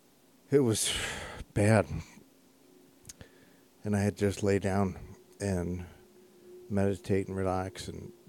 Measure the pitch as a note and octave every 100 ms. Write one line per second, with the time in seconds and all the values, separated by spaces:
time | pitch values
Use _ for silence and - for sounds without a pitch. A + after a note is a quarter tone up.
0 | _ _ _ _ - C#3+ A#2+ G#2 - -
1 | - - - - - A2 G#2 A2 - E2
2 | - - - _ _ _ _ - - _
3 | - - - - - - _ _ G#2 G2+
4 | G2+ - G2+ - G2+ G2 G2 G2 F#2+ E2+
5 | - - - - G2+ F2+ F2 F2+ F2 -
6 | - - - - - - - G2 G2 F#2+
7 | - F#2+ F#2+ F#2+ F#2+ F#2 F#2+ - G2 E2+
8 | - -